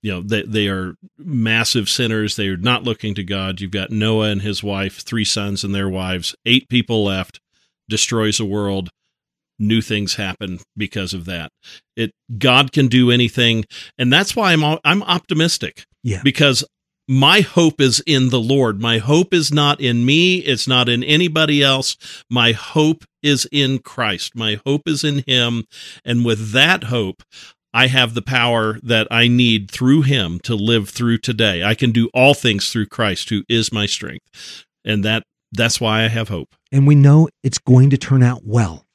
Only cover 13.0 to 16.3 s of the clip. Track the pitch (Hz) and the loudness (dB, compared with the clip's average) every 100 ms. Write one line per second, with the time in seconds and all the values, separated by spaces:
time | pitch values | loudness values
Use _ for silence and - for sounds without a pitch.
13 | 123 120 120 - 120 113 107 - - - | 4 4 2 0 0 0 -4 -12 -20 -4
14 | 123 143 196 - 202 165 151 160 147 180 | 0 2 0 -2 2 2 2 0 0 0
15 | 202 233 _ 160 165 - 92 - - _ | 0 -4 _ 0 0 -2 -6 -12 -20 _
16 | 127 95 131 | -6 -2 -2